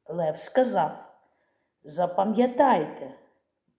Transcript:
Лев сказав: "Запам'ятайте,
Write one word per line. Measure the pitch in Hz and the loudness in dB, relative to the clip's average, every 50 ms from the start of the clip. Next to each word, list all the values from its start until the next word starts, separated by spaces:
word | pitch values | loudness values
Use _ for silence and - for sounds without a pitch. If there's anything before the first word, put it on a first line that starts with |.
| _ | _
Лев | - 160 175 165 156 151 - | -10 -6 -4 -2 -2 -2 -4
сказав: | - - - 262 254 226 202 180 156 151 - - - - - _ _ _ _ _ _ _ _ _ _ _ _ _ - | -6 0 2 2 2 2 2 0 0 0 -4 -10 -16 -20 -20 _ _ _ _ _ _ _ _ _ _ _ _ _ -18
"Запам'ятайте, | 147 147 175 175 175 - 196 196 220 196 226 247 254 247 302 285 262 220 170 151 151 - - 135 131 - - _ _ _ _ _ _ _ _ _ _ _ | -8 -4 -2 -2 0 0 0 0 0 2 2 0 2 4 4 4 4 4 2 0 -4 -8 -12 -14 -16 -16 -20 _ _ _ _ _ _ _ _ _ _ _